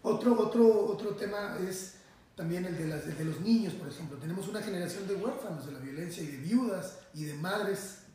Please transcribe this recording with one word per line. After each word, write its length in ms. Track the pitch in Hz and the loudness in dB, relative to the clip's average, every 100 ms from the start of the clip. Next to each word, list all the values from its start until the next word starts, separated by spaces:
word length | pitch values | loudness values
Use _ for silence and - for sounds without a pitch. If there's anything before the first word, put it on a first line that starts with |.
otro, 380 | - 214 240 226 | 2 4 6 6
otro, 460 | 214 233 226 208 | 4 8 10 10
otro 240 | 208 196 208 | 4 0 -4
tema 420 | - 196 208 202 - 185 | -4 -4 -4 -4 -4 -4
es 280 | 185 - - - - - - | -4 -10 -16 -20 -20 -18 -6
también 260 | 165 175 | -2 -2
el 120 | 180 156 | -2 -2
de 100 | 156 | -2
las, 160 | 151 | -4
el 120 | 160 156 | -6 -4
de 80 | |
los 160 | 160 156 | -4 -2
niños, 320 | 202 226 190 | 4 4 4
por 160 | - 143 | -4 -8
ejemplo. 280 | - 156 135 | -10 -12 -8
Tenemos 300 | 151 185 196 | -6 -6 -4
una 140 | 208 | -6
generación 460 | 202 180 175 180 196 | -4 -4 -4 -6 -4
de 80 | |
huérfanos 500 | 196 226 262 214 156 | -2 -2 -4 -8 -8
de 60 | 135 | -8
la 60 | 135 | -10
violencia 440 | 135 143 175 170 | -10 -8 -8 -8
y 40 | 151 | -8
de 100 | 135 | -8
viudas 640 | 156 240 233 185 - - - | 2 2 2 -2 -6 -12 -14
y 120 | 156 | -8
de 80 | 151 | -8
madres 640 | 143 175 208 196 190 - - - | -4 -2 0 0 -2 -6 -14 -20